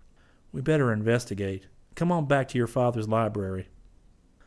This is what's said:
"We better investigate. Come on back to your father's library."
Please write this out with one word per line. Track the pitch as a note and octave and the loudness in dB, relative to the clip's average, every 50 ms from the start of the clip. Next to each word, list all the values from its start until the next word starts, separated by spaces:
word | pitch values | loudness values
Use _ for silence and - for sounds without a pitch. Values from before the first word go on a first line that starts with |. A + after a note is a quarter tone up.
| - - - - - _ _ _ _ - | -20 -20 -20 -20 -20 _ _ _ _ -14
"We | - D3 | -10 -4
better | B2+ D#3 D#3 D3+ C3+ A#2+ | 0 0 2 2 2 2
investigate. | A2 G#2+ G#2+ A2+ A#2 A#2+ A#2+ - G#2 F#2+ G2+ F#2+ F#2+ F#2 - - - - - _ - | 0 0 2 2 2 0 0 -4 -6 -4 -4 -4 -6 -8 -10 -16 -20 -20 -20 _ -6
Come | - E3 F3 | -2 0 0
on | F3 E3+ D3+ | 2 0 2
back | C3+ D3 C#3 B2+ - | 2 2 2 2 0
to | - B2+ | 0 0
your | A#2 | 0
father's | A2+ - C3+ B2 A#2+ A#2+ A2+ G#2+ | 0 0 2 2 2 2 0 -2
library." | G#2+ A2+ A2+ A2+ G#2+ A2 G#2 G2 F#2+ F#2+ F#2 F2+ - - - - - - - - - - _ _ _ _ - - | 0 2 2 2 0 -2 -4 -4 -4 -6 -8 -8 -12 -16 -20 -20 -20 -20 -20 -20 -20 -20 _ _ _ _ -20 -20